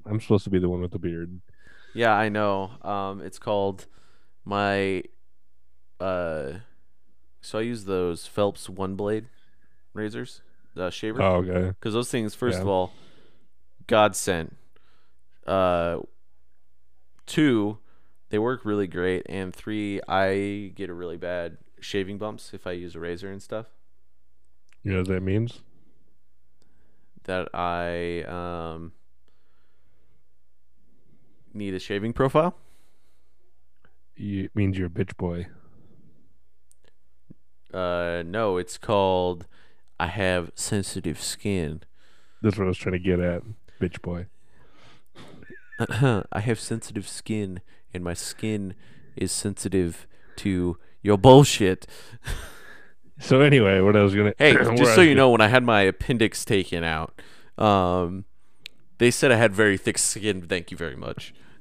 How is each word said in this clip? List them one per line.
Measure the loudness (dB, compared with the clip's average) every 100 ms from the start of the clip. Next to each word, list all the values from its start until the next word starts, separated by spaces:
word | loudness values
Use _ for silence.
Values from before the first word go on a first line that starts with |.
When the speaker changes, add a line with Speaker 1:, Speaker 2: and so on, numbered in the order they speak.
| -4
Speaker 1:
I'm | -4
supposed | 2 2
to | 4
be | 0
the | 2
one | -2
with | -4
the | -6
beard. | -6 -6 -8 -10 -14 -16 -18 -18 -10
Speaker 2:
Yeah, | 2 4
I | 4 4
know. | 2 2 2 -2 -8
Um, | -6 -4 -4 -8
it's | -12 -10
called | -2 0 0 -2 -12 -18 -18 -18 -18 -14
my, | -4 0 2 2 2 -2 -6 -12 -16 -16 -16 -16 -16 -16 -16 -6
uh, | -2 -2 -2 -4 -6 -8 -12 -16 -16 -16 -16 -16 -16 -16
so | -8 -4
I |
use | -4 -4 -2
those | 0 0 -2 -6
Phelps | 0 0 0 -8
one | -6 -4
blade | -2 -2 -2 -6 -14 -16 -16 -16 -16 -12
razors, | -8 -6 -6 -10 -14 -18 -18 -14
the | -6 -6
shaver. | -4 -4 2
Speaker 1:
Oh, | 4 4
okay. | 2 0 0 -2
Speaker 2:
'Cause | -2
those | -2 0
things, | -2 -4 -2
first | 0 0
Speaker 1:
Yeah. |
Speaker 2:
of | 2
all, | 2 0 -4 -16 -18 -18 -18 -16 -16 -16 -16 2
godsend. | 6 6 4 0 -2 -2 -10 -16 -18 -18 -18 -18 -18 -18 -12
Uh, | -2 2 4 2 0 -2 -8 -14 -16 -16 -18 -18 -18 -16 -16 -16 -16 -16 -4
two, | 2 4 4 2 -2 -12 -16 -16 -16 -4
they | 0
work | 0 -2
really | -2 0 0
great, | 0 0 0 -2
and | -6 -6
three, | -8 -6 -4 -2 -4 0
I | 2 2 2 0 -4 -8 -10
get | -8
a |
really | -8 -8 -8
bad | -6 -6 -6 -10 -18 -16
shaving | -6 -4 -4 -6
bumps | -8 -10 -14
if | -12 -8
I |
use | -8 -8
a | -8
razor | -8 -8 -10
and | -12
stuff. | -10 -10 -10 -16 -18 -18 -18 -18 -18 -18 -18 -18 -18 -10
Speaker 1:
You | -4
know | -2
what | 0
that | -2
means? | 0 0 -2 -6 -16 -18 -18 -18 -18 -18 -18 -18 -18 -18 -18 -18 -18 -18 -16 -14
Speaker 2:
That | -6 -4 -4
I, | -4 -2 -2 -2 -2 -2 -4
um, | -6 -8 -6 -6 -8 -10 -12 -14 -18 -18 -18 -18 -18 -18 -18 -18 -18 -18 -18 -18 -18 -18 -16 -16 -16 -18 -18 -18 -18 -18 -18 -18 -14
need | -8 -6
a | -6
shaving | -4 -4 -2
profile? | 2 4 4 2 -2 -12 -16 -16 -16 -18 -18 -18 -16 -16 -16 -18 -18 -18 -16 -16
Speaker 1:
You, | -10 -6 -4
it | -2
means | 2 2 2
you're | -2
a |
bitch | -2 -4 -2
boy. | -4 -4 -8 -12 -16 -18 -18 -18 -18 -18 -18 -18 -18 -18 -16 -16 -18 -18 -18 -16 -16 -16 -18 -18 -10
Speaker 2:
Uh, | -4 0 0 0 -2 -2
no, | 0 2 0
it's | -2 -6
called | 2 4 6 4 2 -2 -8 -16 -16 -18 -14 -4
I | -2
have | 0 2 2 -2
sensitive | -6 -2 -2 -2 -4 -6 -4
skin. | -6 -4 -2 0 -2 -6 -12 -16 -18 -18 -18 0
Speaker 1:
That's | 2 2
what |
I | 0
was | 0
trying | -2
to | 0
get | 2 2
at, | 2 -2 -6 -14 -16 -4
bitch | -4 -4
boy. | -8 -8 -8 -14 -18 -18 -18 -18 -18 -18 -16 -16 -16 -16 -16 -16 -12 -4
Speaker 2:
<clears throat> | -2 2 4 4 0
I | -2
have | -2 -2
sensitive | -2 -6 -6 -8 -8
skin, | -10 -4 -2 -2 -6 -12 -16 -12
and | -6
my | -4
skin | -4 -6 -4 -2 -2 -4 -8 -14 -16 -14 -4
is | -2
sensitive | 0 -2 -2 0 2 2 0 -12 -16 -14 -4
to | 0 2 2 -2 -8 -2
your | 4 10
bullshit. | 12 12 12 6 2 2 -4 -16 -16 -10
<laughs> | -6 -6 -6 -14 -16 -16 -16 -18 -16 -12
Speaker 1:
So | 4 8
anyway, | 10 10 8 8
what | 8 8
I |
was | 8
gonna, | 6 2
<clears throat> | 6
Speaker 2:
Hey, | 8
Speaker 1:
where | 8
Speaker 2:
just | 6
Speaker 1:
I | 8
Speaker 2:
so |
Speaker 1:
was | 8 10
Speaker 2:
you | 10
Speaker 1:
gonna | 10
Speaker 2:
know, | 10
when | 10
I | 8
had | 8
my | 8 6
appendix | 6 4 0 4 2 2
taken | 2 2 2 0
out, | 0 0 -2 -8 -16 -16 -14 2
um, | 4 6 4 2 0 -4 -10 -14 -16 -16 -16 -16 -16 4
they | 4
said | 6 6
I | 8
had | 6
very | 6 6 4
thick | 2 0
skin. | 0 0 -2 -2
Thank | -2 -2 -2
you | -6
very | -6 -6
much. | -8 -10 -12 -14 -16 -16